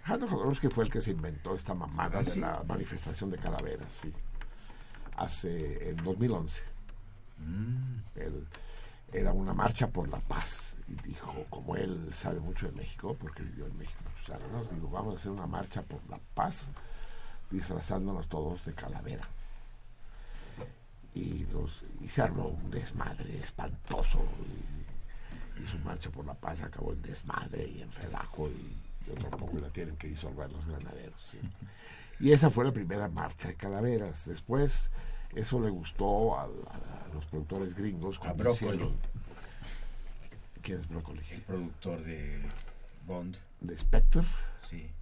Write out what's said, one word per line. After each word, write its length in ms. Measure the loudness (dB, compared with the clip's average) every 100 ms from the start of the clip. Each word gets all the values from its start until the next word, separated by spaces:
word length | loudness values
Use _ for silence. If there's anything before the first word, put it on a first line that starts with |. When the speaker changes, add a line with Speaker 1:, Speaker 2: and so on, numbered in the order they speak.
Speaker 1:
Alejandro 280 | 0 -2 0
Jodorowsky 380 | 2 2 4 4
fue 140 | 4
el 60 | 2
que 100 | 2
se 120 | 0
inventó 420 | 0 -2 -4 -4
esta 200 | -4 -2
mamada 440 | -4 -4 0 0 2
Speaker 2:
¿Ah, 20 |
Speaker 1:
de 60 | 2
Speaker 2:
sí? 80 | 2
Speaker 1:
la 240 | 0 -2 -2
manifestación 640 | -2 -2 -4 -4 -4 -4
de 80 | -2
calaveras, 540 | 0 0 -2 -4 -8
sí. 200 | -8 -6 -4 -4 -4 -6 -8 -12 -12 -12 -10 -8 -4
Hace, 760 | -2 -2 -2 -2 -2 -2 -2
en 60 | -2
dos 200 | -2 2
mil 120 | 4
once. 300 | 2 0 -2 -6 -8 -10 -12 -12 -14 -16 -10
Speaker 2:
Mm. 600 | -6 -4 -2 -2 -2 -6 -8 -6
Speaker 1:
Él, 300 | -6 -6 -8 -10 -10 -10 -12 -14 -6
era 220 | 4 6
una 220 | 6 4
marcha 340 | 4 4 4 2
por 180 | 2 -2
la 80 | -2
paz. 560 | 0 0 0 -6 -8 -8 -8
Y 60 | -8 -8
dijo, 380 | -8 -8 -8 -8
como 280 | -8 -4 -2
él 340 | -2 -2 -6
sabe 280 | -6 -4 -2
mucho 260 | -2 -2 -2
de 60 |
México, 440 | -4 -6 -6 -6 -6
porque 240 | -6 -6
vivió 240 | -8 -6 -6
en 100 | -6
México 200 | -6 -6 -6
muchos 200 | -6 -6
años, 360 | -6 -6 -6 -4
digo, 200 | -4 -4
"Vamos 240 | -2 -2
a 40 | -4
hacer 140 | -4
una 140 | -4 -4
marcha 340 | -4 -4 -6
por 160 | -6 -10 -10
la 80 | -12 -8
paz, 340 | 0 0 0 -6 -8 -6 -4 -4 -4 -4 -4 -2
disfrazándonos 800 | -2 0 -2 0 0 0 -2 -2
todos 380 | -2 -2 -4 -6
de 80 |
calavera". 520 | -6 -6 -6 -6 -6 -6 -8 -8 -8 -10 -14 -16 -12 -10 -10 -10 -10 -10 -10 -12 -12 -18 -18 -10
Y 320 | -6 -4 -2 -2
los, 360 | 0 -2 -4 -10 -8
y 80 | -2
se 140 | 2
armó 240 | 2 2 -2
un 220 | -2 -2
desmadre 680 | -2 -2 -2 -2 -2 -6 -4
espantoso. 840 | -6 -6 -4 -4 -2 4 8 8 6 2 -4 -4 -4 -4 -4 -4 -4 -8 -8 -8 -6 -6
Y, 40 |
y 40 | -4
su 120 | -4
marcha 320 | -4 -4 -6
por 140 | -6
la 100 | -8
paz 280 | -4 -4 -4
acabó 300 | -6 -4 -4
en 100 | -2
desmadre 640 | -6 -8 -4 -4 -4 -6 -6
y 140 | -6
en 80 | -8
relajo, 560 | -8 -6 -4 -6 -4 -4
y, 340 | -4 -8 -8 -6 -8 -6
y 40 |
otro 200 | -6 -4
poco 280 | -4 -4 -4
la 120 | -4
tienen 260 | -4 -6 -6
que 100 | -6
disolver 420 | -6 -6 -6 -6
los 120 | -6 -4
granaderos, 540 | -4 -6 -10 -10 -12
sí. 200 | -12 -8 -10 -8 -12 -14 -14 -14 -14 2
Y 120 | 10
esa 180 | 12 12
fue 140 | 8
la 80 | 4
primera 360 | 4 0 0 0
marcha 400 | 0 -4 -4 -8
de 60 |
calaveras. 720 | -4 -4 0 2 2 0 -6 -6
Después, 640 | -8 0 6 6 6 4 2 -2 -4 -4
eso 260 | -4 2 4
le 100 | 4
gustó 680 | 0 -2 2 4 6 4 2
a, 40 |
a, 20 | -2
a 680 | -6 -8 -6 -6 -8 -8
los 100 | -6 -4
productores 480 | -4 -4 -4 -4
gringos 420 | -2 -2 -2 -4 -4
Speaker 2:
A 20 |
Speaker 1:
cuando 240 | -4 2
Speaker 2:
Brócoli. 320 | 4 4 2 0
Speaker 1:
hicieron. 200 | 2 2 0 -4 -8 -10 -12 -10 -8 -6 -4 -6 -8 -8 -10 -12 -14 -10
¿Quién 180 | -6 -4
es 80 | -4
Brócoli? 340 | -4 -6 -8 -8
Speaker 2:
El 100 | -10
productor 640 | -4 -4 -4 -6 -6 -4
de 380 | -6 -4 -2 0 -2 -4 -8 -10 -12 -12 -8
Bond. 300 | -6 -6 -8 -14 -10
Speaker 1:
¿De 160 | -8 4
Spectre? 460 | 12 12 12 12 10 6 0 -4 -8
Speaker 2:
Sí. 200 | -8 -6 -10